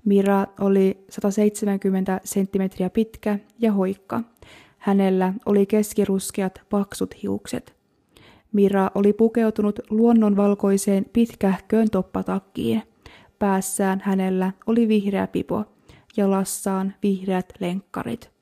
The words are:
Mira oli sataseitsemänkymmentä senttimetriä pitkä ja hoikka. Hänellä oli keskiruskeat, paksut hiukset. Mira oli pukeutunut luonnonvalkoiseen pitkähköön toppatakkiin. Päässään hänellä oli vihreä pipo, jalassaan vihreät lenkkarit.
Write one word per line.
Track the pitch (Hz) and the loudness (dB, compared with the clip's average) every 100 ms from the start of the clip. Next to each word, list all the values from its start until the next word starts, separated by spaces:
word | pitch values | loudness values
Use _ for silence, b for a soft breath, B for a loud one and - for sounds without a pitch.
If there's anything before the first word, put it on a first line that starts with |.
| 208 | 2
Mira | 196 196 196 196 - | 2 4 2 0 -2
oli | 196 196 190 190 - | 0 4 2 0 -14
sataseitsemänkymmentä | - 208 196 208 208 208 196 196 190 190 190 | -4 -2 2 0 0 -4 -2 -2 -2 -2 -4
senttimetriä | - 196 190 190 190 - 185 | -4 -4 -2 -2 -4 -4 -4
pitkä | - 220 - 214 202 - - | -2 -4 -4 -6 -6 -8 -2
ja | 226 | 0
hoikka. | 202 185 196 _ 233 226 _ B B B B | 0 -2 -6 _ -8 -8 _ B B B B
Hänellä | - 196 190 185 185 190 - | 0 2 2 2 0 -2 0
oli | 202 196 | 0 2
keskiruskeat, | 214 208 - 202 190 - - 190 - _ | 0 0 -2 0 -2 -4 -6 -6 -8 _
paksut | 202 202 - 185 - | -4 -4 -6 -8 -8
hiukset. | 202 196 - 247 - _ _ _ _ b b b b | -8 -8 -8 -12 -12 _ _ _ _ b b b b
Mira | 208 196 196 190 196 | 2 4 4 0 2
oli | 202 | 2
pukeutunut | 208 226 233 220 220 208 208 - | 4 2 2 0 0 -2 -4 -4
luonnonvalkoiseen | 214 233 233 214 202 202 202 202 196 - 196 - | 2 4 4 4 4 2 2 2 0 2 0 0
pitkähköön | - 233 - 190 185 - 220 220 | 0 0 0 0 0 0 0 2
toppatakkiin. | 190 185 190 185 190 _ - - 226 - _ B B B _ | 0 -4 -6 -4 -6 _ -6 -2 -2 -4 _ B B B _
Päässään | 202 190 - - 196 190 | 0 0 -2 -2 -2 -2
hänellä | 202 190 190 185 185 190 - | -2 0 0 -2 -2 -6 -2
oli | 226 226 | 0 4
vihreä | 214 196 196 190 | 2 0 -2 -2
pipo, | - - 202 208 _ b b b - | -4 -4 -6 -6 _ b b b -2
jalassaan | 196 190 190 - 202 190 190 - | 0 0 -2 -6 -4 -4 -4 -2
vihreät | 202 190 190 185 - - | -2 -2 -2 -4 -4 -8
lenkkarit. | 180 185 - - - 233 - _ | -6 -6 -8 -10 -8 -10 -12 _